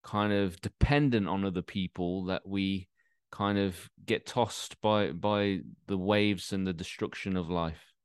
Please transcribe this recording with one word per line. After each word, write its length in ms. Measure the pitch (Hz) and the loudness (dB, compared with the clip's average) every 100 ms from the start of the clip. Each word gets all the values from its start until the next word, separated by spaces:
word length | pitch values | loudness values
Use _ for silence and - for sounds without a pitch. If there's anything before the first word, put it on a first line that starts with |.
kind 300 | - 104 104 | -4 0 2
of 260 | 101 98 90 | 2 0 -2
dependent 680 | - _ - 147 147 117 90 | -10 _ 4 6 4 4 2
on 160 | 95 98 | 0 0
other 160 | 90 | -2
people 640 | 85 101 90 - 87 92 92 | -4 -4 -4 -2 -2 -2 -2
that 200 | 92 95 | -4 -4
we 440 | 98 95 98 92 _ _ _ _ | -2 0 -2 -6 _ _ _ _
kind 260 | - 101 101 | -2 0 2
of 320 | 98 90 - _ - | 2 -2 -16 _ -2
get 200 | 110 - | -2 0
tossed 560 | - 113 - - - | 0 0 -2 -12 -2
by, 320 | 107 107 90 | 2 2 2
by 460 | 82 104 104 101 95 - - - | 0 0 2 2 0 -6 -18 -6
the 100 | 98 | -2
waves 540 | 92 104 104 95 - | 2 4 4 0 -4
and 160 | 98 95 | -2 -2
the 60 | |
destruction 640 | 82 90 - 107 - 98 92 | -2 -8 -6 -6 -6 -4 -2
of 120 | 82 | 0
life? 440 | 87 82 80 - _ | -2 -2 -6 -18 _